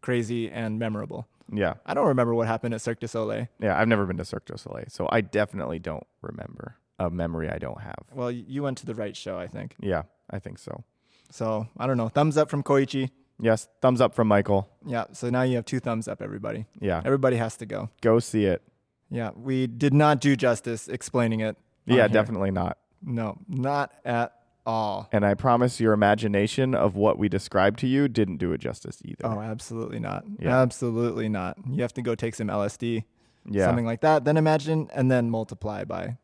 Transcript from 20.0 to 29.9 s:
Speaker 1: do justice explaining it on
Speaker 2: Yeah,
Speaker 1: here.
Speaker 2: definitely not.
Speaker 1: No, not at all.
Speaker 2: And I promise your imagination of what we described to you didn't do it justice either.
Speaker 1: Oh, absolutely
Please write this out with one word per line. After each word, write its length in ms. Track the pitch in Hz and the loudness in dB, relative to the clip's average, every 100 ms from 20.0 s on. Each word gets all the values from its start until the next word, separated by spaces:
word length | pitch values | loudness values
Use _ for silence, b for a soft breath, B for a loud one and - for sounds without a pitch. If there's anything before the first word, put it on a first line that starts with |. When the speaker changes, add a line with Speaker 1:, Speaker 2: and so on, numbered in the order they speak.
| 151 143 | 6 6
Speaker 1:
do 160 | 143 135 | 4 4
justice 540 | 127 117 - 113 - | 4 2 -2 -8 -6
explaining 500 | 123 - 131 117 113 | -10 -4 0 2 2
it 160 | 110 104 _ _ - | -2 -4 _ _ 2
on 60 | 123 | 6
Speaker 2:
Yeah, 80 | |
Speaker 1:
here. 60 | 107 | 6
Speaker 2:
definitely 420 | 107 113 107 95 | 6 2 0 0
not. 260 | 95 87 - _ _ | 0 -2 -4 _ _
Speaker 1:
No, 360 | 170 120 110 - - | -6 -4 -4 -8 -8
not 460 | 147 127 143 143 _ | -4 -2 -2 -4 _
at 300 | 123 120 117 _ _ _ - | -4 -2 -2 _ _ _ -4
all. 420 | 113 107 98 101 | -2 -2 -4 -2
Speaker 2:
And 120 | 110 101 | 2 2
I 80 | |
promise 460 | 98 135 120 123 - | 2 4 4 4 2
your 140 | 113 | 2
imagination 840 | 107 104 104 110 101 107 - 131 127 | 6 6 6 4 2 2 0 0 2
of 200 | 87 95 | 2 4
what 200 | 104 - | 2 4
we 120 | 104 | 2
described 500 | 95 - 101 95 107 | 0 -2 2 2 2
to 80 | 131 | 0
you 220 | 131 143 | 2 2
didn't 280 | 113 101 90 | 2 0 0
do 140 | 90 | -2
it 80 | 78 | -2
justice 420 | - - - - - | -4 -8 -12 -14 -14
either. 200 | - - | -8 -6
Speaker 1:
Oh, 140 | 107 | -6
absolutely 600 | 110 110 - 113 113 | -6 -10 -10 -8 -8